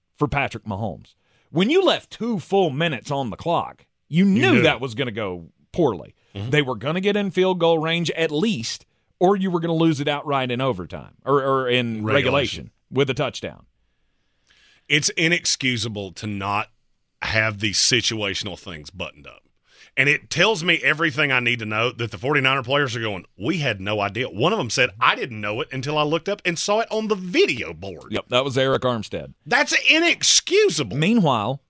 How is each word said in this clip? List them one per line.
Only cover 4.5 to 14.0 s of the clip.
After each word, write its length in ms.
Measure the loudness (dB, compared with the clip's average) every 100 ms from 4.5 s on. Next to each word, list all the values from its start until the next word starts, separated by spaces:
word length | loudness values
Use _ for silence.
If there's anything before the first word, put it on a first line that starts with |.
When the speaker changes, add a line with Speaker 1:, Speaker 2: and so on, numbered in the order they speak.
| 6
Speaker 2:
knew. 60 |
Speaker 1:
that 180 | 6 2
was 140 | -2 -4
gonna 160 | -6
go 340 | -4 -6 -6 -12 _ _
poorly. 420 | 0 2 0 -8 -20 _ -10
Speaker 2:
Mm-hmm. 140 | -2
Speaker 1:
They 120 | 0
were 140 | 0 -2
gonna 240 | -4 -2
get 160 | 0 0
in 160 | 0
field 260 | 0 2 2
goal 200 | 2 2
range 320 | 2 0 -2
at 200 | -2 -2
least, 540 | 0 0 -2 -4 -10 _ _ _ 0
or 200 | 2 2
you 120 | 2
were 120 | 0
gonna 120 | 0 4
lose 260 | 4 4
it 80 | 0
outright 420 | -4 -2 -2 0
in 80 | 0
overtime 540 | -2 -2 -6 -12 -14 _
or, 180 | 0 2
or 280 | 4 2 2
in 340 | 2 2 -2
Speaker 2:
Regulation. 220 | 2 2 4
Speaker 1:
regulation 460 | 2 0 -6 -14 -20 _
with 200 | 0 0
a 40 |
touchdown. 520 | 0 -4 -6 -10 -12 _ _ _ _